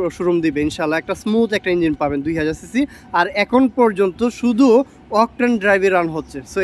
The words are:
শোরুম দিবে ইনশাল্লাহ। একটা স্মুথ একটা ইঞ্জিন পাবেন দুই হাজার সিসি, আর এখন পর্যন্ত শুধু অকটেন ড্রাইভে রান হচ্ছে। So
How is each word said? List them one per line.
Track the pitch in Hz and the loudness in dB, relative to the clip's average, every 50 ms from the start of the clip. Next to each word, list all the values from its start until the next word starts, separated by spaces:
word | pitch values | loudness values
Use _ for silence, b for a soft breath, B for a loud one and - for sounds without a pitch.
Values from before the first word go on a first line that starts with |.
| 185 165 - | -2 -2 -4
শোরুম | - 180 180 175 170 160 | -4 -2 0 0 0 0
দিবে | 160 139 147 151 | 0 -2 -2 -2
ইনশাল্লাহ। | 156 - - 165 151 156 160 | -2 -4 -4 -4 -2 -2 -4
একটা | 160 - 185 180 | -4 -6 -8 -6
স্মুথ | - 214 214 226 233 208 214 196 | -4 -2 0 2 0 0 -2 -2
একটা | - 185 175 | -2 0 0
ইঞ্জিন | 175 165 156 151 - | 0 0 0 0 -2
পাবেন | 151 143 143 139 139 | -2 -4 -4 -4 -4
দুই | 156 165 160 | -4 -4 -2
হাজার | 151 156 160 - | -2 -4 -4 -6
সিসি, | - 165 - 247 285 - B B B B B 170 | -8 -6 -4 -2 -2 -4 B B B B B 0
আর | 175 202 190 208 202 | 0 0 0 -4 -2
এখন | - 240 254 269 240 - 262 | 2 2 2 2 2 2 2
পর্যন্ত | 240 220 202 175 202 190 165 - 233 247 - - | 2 2 2 0 -2 -2 -2 -2 -4 -4 -4 -2
শুধু | - 240 233 208 277 254 220 254 277 B B B - - 214 208 | -2 0 2 4 4 6 6 4 2 B B B -10 -4 0 0
অকটেন | 233 226 - - 240 240 240 214 | 0 0 -2 -2 -2 0 0 0
ড্রাইভে | 190 208 196 196 185 196 190 | 2 2 2 2 2 2 2
রান | 180 170 165 160 | 2 0 -2 -4
হচ্ছে। | 156 135 - - 139 131 - | -6 -8 -10 -12 -14 -14 -8
So | - 196 | -4 -2